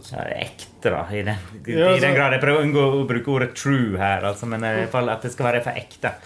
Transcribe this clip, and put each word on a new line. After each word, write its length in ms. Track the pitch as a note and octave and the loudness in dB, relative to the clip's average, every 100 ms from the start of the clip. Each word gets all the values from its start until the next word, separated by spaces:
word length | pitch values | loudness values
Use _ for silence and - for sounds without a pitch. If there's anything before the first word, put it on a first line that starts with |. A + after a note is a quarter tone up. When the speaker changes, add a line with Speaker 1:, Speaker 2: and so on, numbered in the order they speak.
Speaker 1:
så 140 | - - | -14 -10
Speaker 2:
ja, 240 | - - | -8 -8
ekte, 480 | - - - - - | -10 -14 -20 -4 -2
da. 160 | E2 E2 | 0 -4
I 100 | G#2 | -4
den, 160 | G2+ G2+ - G#2+ F#2 | -2 -4 -6 -16 -4
i, 40 | |
Speaker 1:
Ja, 200 | D#3 F3+ | 2 4
Speaker 2:
i 60 | C3+ | 6
den 100 | C#3 | 4
Speaker 1:
så 60 | C#3 | 4
Speaker 2:
grad 160 | C#3 | 4
jeg 80 | B2+ | 2
prøver 180 | C#3 D3+ | 4 4
å 60 | D3 | 4
unngå 180 | C#3+ | 4
å 240 | C#3 C#3 B2+ | 4 2 0
bruke 200 | A#2+ C3 | -2 0
ordet 240 | C3+ B2 - | 0 0 -2
true 400 | C#3 C3+ A#2 F#2+ | 0 2 2 0
her, 260 | G2 F#2+ G2 | 0 0 -2
altså, 200 | G2+ A#2 | -4 -6
men, 160 | A2+ | -4
eh, 100 | A2+ | -2
i 60 | A2 | -2
hvert 80 | A2+ | 0
fall 180 | B2 A#2+ | 0 0
at 120 | A2+ | -2
det 100 | B2 | -6
skal 140 | - B2 | -2 0
være 100 | A#2+ | 0
for 80 | A#2+ | -2
ekte. 400 | - - - B2 - | -8 -10 -6 -6 -6